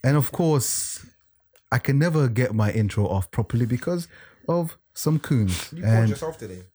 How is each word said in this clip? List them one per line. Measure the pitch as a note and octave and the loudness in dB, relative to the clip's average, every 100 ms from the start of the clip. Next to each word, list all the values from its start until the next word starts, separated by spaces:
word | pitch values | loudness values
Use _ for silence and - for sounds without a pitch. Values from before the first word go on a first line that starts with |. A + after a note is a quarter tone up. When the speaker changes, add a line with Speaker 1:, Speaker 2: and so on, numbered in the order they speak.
| C3 | 4
Speaker 1:
and | D3 | 2
of | C3+ | 2
course, | - E3+ D3 - - - - - _ _ _ _ _ _ | 0 2 2 0 -4 -6 -10 -16 _ _ _ _ _ _
I | B2 | -2
can | - C#3 | 2 2
never | E3 D#3 C3+ | 2 2 0
get | A2 B2 | 2 0
my | A2 G#2 | 2 0
intro | A2 G#2 - G2 | 2 0 0 0
off | G2 G2 | 0 -2
properly | - A2 A#2 A#2+ | -4 -2 -2 0
because | B2 - F3+ E3+ - - _ - | -2 -2 -4 -6 -18 -20 _ -4
of | F3 E3 - _ | -2 -2 -8 _
some | - - D#3 | -6 0 0
coons. | - C3+ G2+ F2 - | 2 2 2 -2 -6
Speaker 2:
You | E3 | -4
paused | A2 A2+ | 2 4
Speaker 1:
And | A2+ | 4
Speaker 2:
yourself | G#2 D#3+ D#3+ | 0 -6 -8
today. | G#2 F#2 F2+ | -14 -16 -18